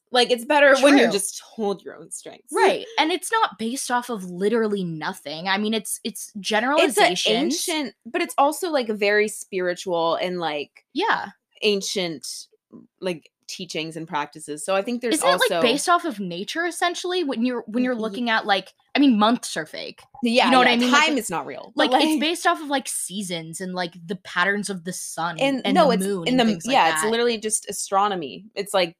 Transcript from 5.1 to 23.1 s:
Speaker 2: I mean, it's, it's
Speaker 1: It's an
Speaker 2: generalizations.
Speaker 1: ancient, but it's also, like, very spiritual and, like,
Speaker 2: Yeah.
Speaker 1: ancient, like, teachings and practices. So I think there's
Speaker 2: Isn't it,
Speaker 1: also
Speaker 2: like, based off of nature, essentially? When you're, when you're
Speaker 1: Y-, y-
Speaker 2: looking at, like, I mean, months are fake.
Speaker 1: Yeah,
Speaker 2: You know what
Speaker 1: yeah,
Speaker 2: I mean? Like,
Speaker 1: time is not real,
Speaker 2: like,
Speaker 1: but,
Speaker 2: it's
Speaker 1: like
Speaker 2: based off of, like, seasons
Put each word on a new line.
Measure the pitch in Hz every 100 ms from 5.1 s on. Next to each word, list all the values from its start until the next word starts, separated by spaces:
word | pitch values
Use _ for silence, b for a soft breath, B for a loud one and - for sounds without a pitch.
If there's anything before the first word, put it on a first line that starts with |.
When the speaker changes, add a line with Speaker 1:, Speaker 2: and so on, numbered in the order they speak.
| 196 139 156 180
Speaker 2:
I | 190
mean, | 214
it's, | 226 - - 233
it's | - -
Speaker 1:
It's | 214
an |
Speaker 2:
generalizations. | 185 214 240 294 330 247 - 180 - 220 294 320 -
Speaker 1:
ancient, | 311 269 - 226
but | 349
it's | 339 -
also, | 277 302 359
like, | 302 226
very | 214 202 208 214
spiritual | - - 185 180 175 190 170 165 160
and, | 180 180
like, | 165 147 143 _ _
Speaker 2:
Yeah. | 262 427 - - - _ _
Speaker 1:
ancient, | 214 202 190 202 175 156 - - - _ _ - - _
like, | 185 165 - _ -
teachings | - 175 165 160 160
and | 160
practices. | 160 147 160 - 147
So | - 190
I |
think | 196 240
there's | 240 302
Speaker 2:
Isn't | -
it, |
Speaker 1:
also | - 508 170
Speaker 2:
like, |
based | 165 269 -
off | 349
of | 339 208
nature, | 190 170 202 320 339
essentially? | 320 349 349 359 370
When | 302 240 247
you're, | 240 -
when | 220
you're | 254
Speaker 1:
Y-, | 240
y- |
Speaker 2:
looking | 220 196 240
at, | 220 208
like, | 196 190 _ _
I | -
mean, | 285 214
months | 214 240 - -
are | 156
fake. | - - - - -
Speaker 1:
Yeah, | 240 240 220
Speaker 2:
You |
know | 262
what | 247
Speaker 1:
yeah, |
Speaker 2:
I | 240
mean? | 247
Like, | 277 311
Speaker 1:
time | 285
is | 208
not | 165 139
real, | 131 - -
Speaker 2:
like, | 302
Speaker 1:
but, | 262
Speaker 2:
it's | 311
Speaker 1:
like | 311
Speaker 2:
based | 302 330 359
off | 330
of, | 302
like, | 277 277
seasons | - -